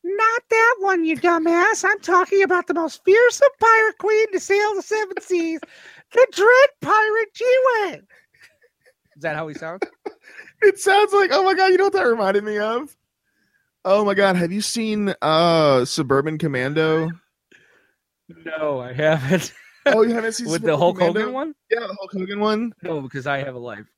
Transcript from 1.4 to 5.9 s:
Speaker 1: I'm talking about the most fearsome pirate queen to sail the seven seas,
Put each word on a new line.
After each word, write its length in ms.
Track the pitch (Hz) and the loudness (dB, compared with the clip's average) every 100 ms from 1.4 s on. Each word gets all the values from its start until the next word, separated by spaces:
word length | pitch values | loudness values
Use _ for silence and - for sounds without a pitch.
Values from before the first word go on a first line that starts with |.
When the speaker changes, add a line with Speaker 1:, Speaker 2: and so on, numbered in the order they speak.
| 330 339 392 427 392 | 0 2 0 0 -2
Speaker 1:
I'm 140 | 415 | -2
talking 420 | - 359 370 392 | 0 0 2 0
about 240 | 381 359 - | 2 0 -2
the 60 | |
most 300 | 330 320 - | -4 -4 -2
fearsome 440 | - 427 480 - 554 - | 2 4 4 4 0 2
pirate 380 | 453 453 440 - | 2 4 2 -2
queen 320 | 415 427 440 | -2 0 0
to 80 | 381 | -4
sail 360 | - 403 415 392 | -2 0 0 -4
the 60 | |
seven 400 | - 440 403 370 | -4 -6 -6 -10
seas, 380 | - 359 330 320 - - - | -6 -4 -4 -8 -12 -20 -20